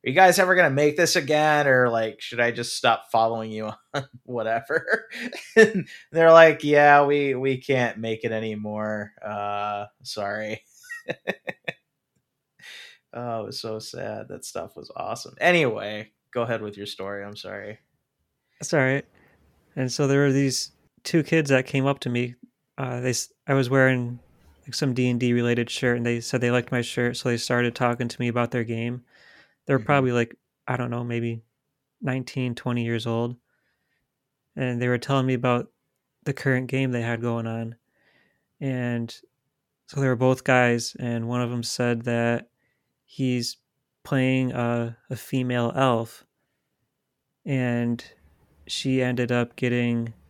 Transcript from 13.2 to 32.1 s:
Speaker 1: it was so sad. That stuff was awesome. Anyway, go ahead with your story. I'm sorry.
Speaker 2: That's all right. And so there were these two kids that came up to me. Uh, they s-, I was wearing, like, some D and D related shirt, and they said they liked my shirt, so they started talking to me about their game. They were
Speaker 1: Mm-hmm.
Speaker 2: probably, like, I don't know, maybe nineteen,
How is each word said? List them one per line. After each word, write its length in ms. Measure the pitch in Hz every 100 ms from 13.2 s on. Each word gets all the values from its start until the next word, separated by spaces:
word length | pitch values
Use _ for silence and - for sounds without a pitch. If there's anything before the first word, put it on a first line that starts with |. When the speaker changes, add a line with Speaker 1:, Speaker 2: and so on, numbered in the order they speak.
| 120 113
Speaker 1:
it 40 | 104
was 140 | 107
so 180 | 117 110
sad. 500 | - - 101 107 110
That 160 | -
stuff 320 | - - 104 -
was 140 | - -
awesome. 380 | 98 120 - -
Anyway, 720 | 170 175 135 107 104 107 104 _ _
go 100 | 120
ahead 200 | 117 113
with 140 | 107 101
your 80 | 101
story. 380 | - 98 101
I'm 120 | 101 104
sorry. 420 | 98 98 101 110 _ _ _ _ _ _ _ _
Speaker 2:
That's 140 | -
all 80 | 156
right. 240 | 131 139 - _ _ _ _ _ _ -
And 160 | 127
so 140 | - 143
there 140 | 139
were 120 | 143
these 380 | 135 139 123 - _ _ _
two 180 | - 170
kids 280 | 147 165 143
that 160 | 131 131
came 180 | 139
up 140 | 135 139
to 80 | 127
me. 280 | 120 123 120 - _ _ -
Uh, 220 | 131 123
they 100 | 127
s-, 200 | 120 - _ -
I 60 |
was 160 | 135 123
wearing, 500 | 135 131 127 120 120 _ _ _ _
like, 100 | -
some 200 | - 143
D 160 | 123 123
and 100 | 120
D 140 | 123
related 340 | 120 120 120 113
shirt, 300 | - 127 120
and 80 | 117
they 140 | 117
said 200 | 117 127
they 100 | 120
liked 220 | 123 120
my 80 | 123
shirt, 380 | 117 - 120 120
so 100 | 127
they 80 | 117
started 380 | - 123 120
talking 340 | 117 123 120 120
to 120 | -
me 80 | 120
about 220 | 120 117
their 140 | 123
game. 380 | 113 113 117 123 _ _ - - _ _ -
They 80 |
were 40 | 135
Speaker 1:
Mm-hmm. 80 | 110
Speaker 2:
probably, 260 | 143 131
like, 220 | 120 117 - _ _ -
I 120 | 127
don't 120 | 120
know, 140 | 120
maybe 380 | 120 117 117 113 _ _ _ _ _ _
nineteen, 540 | 135